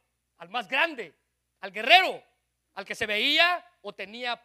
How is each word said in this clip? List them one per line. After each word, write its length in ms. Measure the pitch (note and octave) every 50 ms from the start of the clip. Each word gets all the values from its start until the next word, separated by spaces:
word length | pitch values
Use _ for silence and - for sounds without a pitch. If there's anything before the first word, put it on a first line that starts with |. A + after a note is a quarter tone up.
| _ _ _ _ _ _ _ _
al 100 | E3+ E3+
más 180 | G3+ B3 G#3 F3
grande, 460 | B3+ C#4 D#4+ E4+ D4+ A#3+ F#3+ D3 - _ _ _ _ _ _ _ _ _
al 120 | F#3+ G3
guerrero, 500 | F3+ G#3 A3+ C4 E4+ F#4 F#4 C#4+ F#3+ C#3+ - _ _ _ _ _ _ _ _ _ _
al 100 | F#3+ G3
que 100 | - G#3
se 120 | - A3+
veía 600 | G#3+ G#3 G#3+ A#3+ C#4 D4+ D#4+ E4+ F4 F4+ E4 - - _ _
o 120 | - G3+ G3+
tenía 420 | - G3 F#3+ A3 A#3+ B3 A#3+ A#3 -